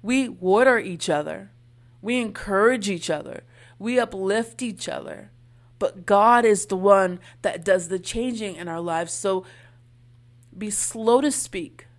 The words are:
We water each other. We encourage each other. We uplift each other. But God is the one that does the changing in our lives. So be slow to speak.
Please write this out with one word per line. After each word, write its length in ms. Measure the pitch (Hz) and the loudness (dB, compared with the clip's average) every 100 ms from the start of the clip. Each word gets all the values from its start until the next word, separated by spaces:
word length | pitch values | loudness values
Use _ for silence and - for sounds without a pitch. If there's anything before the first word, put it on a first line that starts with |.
We 280 | 214 262 254 | 0 0 -2
water 500 | 185 180 202 262 233 | -2 2 6 6 4
each 300 | 190 170 - | -2 -6 -2
other. 420 | 147 151 160 202 _ _ _ _ _ | -2 -2 -10 -14 _ _ _ _ _
We 200 | 202 247 | -4 -4
encourage 680 | 220 196 - 196 226 254 196 | -4 -8 -2 2 4 2 -2
each 220 | 175 - | -4 -4
other. 340 | 151 135 - _ _ - _ | -6 -6 -16 _ _ -20 _
We 220 | 214 151 | 0 0
uplift 640 | 214 190 190 214 226 - | 0 -4 -2 -2 -2 -8
each 260 | 247 196 - | -10 -8 -10
other. 440 | - - - - _ _ _ _ _ | -10 -10 -16 -18 _ _ _ _ _
But 260 | - 196 | -4 -4
God 400 | 175 202 220 240 | 2 6 6 6
is 220 | 233 202 - | 6 2 0
the 100 | 190 | 0
one 420 | 196 196 185 180 - - | 6 6 4 -4 -14 -6
that 240 | 185 - | -6 -4
does 240 | 170 185 170 | 0 0 0
the 100 | 185 | -6
changing 560 | - 226 254 226 208 | -6 -4 -4 -4 -8
in 140 | 160 175 | -8 -8
our 100 | 165 | -6
lives. 320 | 170 165 170 | -4 -4 -6
So 320 | - 202 190 185 - - _ _ _ _ _ _ _ _ 180 | -6 -2 -4 -6 -20 -20 _ _ _ _ _ _ _ _ -12
be 120 | 208 | -6
slow 500 | 202 - 226 220 247 | -4 -6 -2 2 4
to 120 | 285 | 4
speak. 560 | - - 190 165 - - | -2 -6 -8 -10 -16 -20